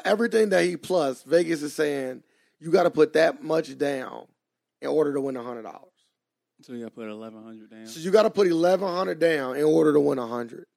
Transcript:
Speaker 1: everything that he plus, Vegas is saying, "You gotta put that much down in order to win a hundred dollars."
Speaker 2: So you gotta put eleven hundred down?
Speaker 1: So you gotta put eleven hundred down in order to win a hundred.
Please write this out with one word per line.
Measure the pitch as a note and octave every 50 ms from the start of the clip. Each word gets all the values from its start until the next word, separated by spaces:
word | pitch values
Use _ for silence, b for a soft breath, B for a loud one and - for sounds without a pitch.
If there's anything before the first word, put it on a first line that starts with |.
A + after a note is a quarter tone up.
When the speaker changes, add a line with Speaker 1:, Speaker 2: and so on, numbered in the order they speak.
| -
Speaker 1:
everything | F#3 G#3+ G#3+ A#3 A3 A3 A3 A3 G#3
that | F#3+ F3 F3
he | F3+ F3
plus, | - - - F#3 F3 D3 C3+ B2+ - -
Vegas | C3 D#3 F3 E3+ E3 E3 D3 D3
is | D3 -
saying, | D#3+ D3+ D3 C#3+ C#3 C3 B2+ B2+ - _ _ _ _ _ _ _ _
"You | D3+ E3
gotta | E3 F#3 F3 E3+
put | E3 D3+ D3+ D3+ -
that | D#3 D#3+ - - - G#3
much | D#3 D#3+ E3 D#3 C3 C3+ C3
down | D3 C#3+ C#3 C3 B2 - - - - _ _ _ _ _ _ _ _ _ _ -
in | C#3 C3+
order | C#3+ D#3 D3 D3 C#3
to | C#3
win | C3+ C#3 C3
a | B2 A#2
hundred | B2 A#2+ A2+ A2
dollars." | E2+ - - - _ _ _ _ _ _ _ _ _ _ _ _ _ _ _
Speaker 2:
So | _ - B2
you | A#2
gotta | A#2 A2
put | - A#2+ A2+ G#2+
eleven | G#2+ G#2+ A2 A2 A2 A2 A2
hundred | A2+ A2+ A2 G#2+ G#2+
down? | A2 A2 A2+
Speaker 1:
So | A2+ A2+ E3
you | D#3+ F#3+
gotta | F#3 A3 G#3+ A3
put | - G3 G#3
eleven | F3 E3 D#3+ E3+ F3+ F#3+ F3+ G3
hundred | F#3 F3 F3+ F#3+ F#3 E3+
down | D#3 E3 E3 D#3+ C#3+ C3 B2+ B2+
in | C#3+ D3+
order | D#3 D#3 E3 D#3 D3+
to | D3 D3
win | C#3+ C#3+ C#3 C3
a | A#2+
hundred. | A2+ A#2+ A#2+ A#2+ A2+ - - - _ _